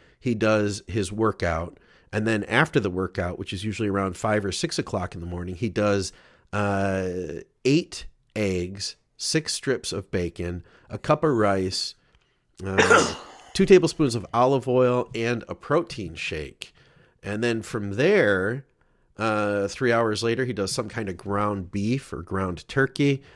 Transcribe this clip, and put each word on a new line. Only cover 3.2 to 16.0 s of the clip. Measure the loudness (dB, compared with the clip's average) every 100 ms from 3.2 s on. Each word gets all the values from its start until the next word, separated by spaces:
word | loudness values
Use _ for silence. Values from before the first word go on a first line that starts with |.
| -6 -6
which | -8
is | -6
usually | -6 -4 -2
around | 0 -2 -2
five | 0 0
or | 0
six | -4 -4 -4
o'clock | -4 -4 -6 -8
in |
the | -10
morning, | -8 -8 -4
he | -4
does, | 0 2 2 -2 -10 -20 _ -8
uh, | -4 0 0 0 -2 -2 -4 -6 -10 -14 _
eight | 2 2 0 -12 -14 _ _ -4
eggs, | -2 0 -4 -6 -10 -12 _ -10
six | -2 -2 -2
strips | -6 -2 -4 -4
of | -8 -4
bacon, | -4 -4 -4 -8 -8 -12 _ -14
a | -10
cup | 0 2
of | 2 4
rice, | 4 2 0 -4 -8 -12 _ _ _ _ _ -12
uh, | -2 2 6 6 4 -4 -14
<coughs> | -20 -10
two | 0 8
tablespoons | 8 8 2 0
of | 0 0
olive | 2 4 4 2
oil, | 4 4 2 -2
and | -2 -2 -2 -6
a | -12
protein | 0 0 0 -8